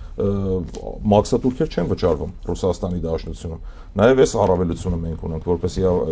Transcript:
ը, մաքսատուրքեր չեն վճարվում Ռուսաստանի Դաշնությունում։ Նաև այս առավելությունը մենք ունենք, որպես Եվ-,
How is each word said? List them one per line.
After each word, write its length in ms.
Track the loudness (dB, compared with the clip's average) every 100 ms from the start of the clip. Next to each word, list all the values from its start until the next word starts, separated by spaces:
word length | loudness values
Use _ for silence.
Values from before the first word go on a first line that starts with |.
| -12 -4
ը, 360 | -2 0 0 -2 -4 -10 -10 -4
մաքսատուրքեր 680 | 4 4 6 2 0 0 -2
չեն 180 | 0 -2
վճարվում 440 | 0 2 2 -2 -8
Ռուսաստանի 600 | -6 -2 0 0 -2 -4
Դաշնությունում։ 600 | -2 -4 -4 -10 -10 -10 -12 -14 -8
Նաև 300 | 4 6 6
այս 140 | 4 4
առավելությունը 640 | 4 4 2 -2 -2 -2
մենք 240 | -4 -6
ունենք, 220 | -6 -6 -2
որպես 300 | 0 0 0
Եվ-, 260 | 2 2 2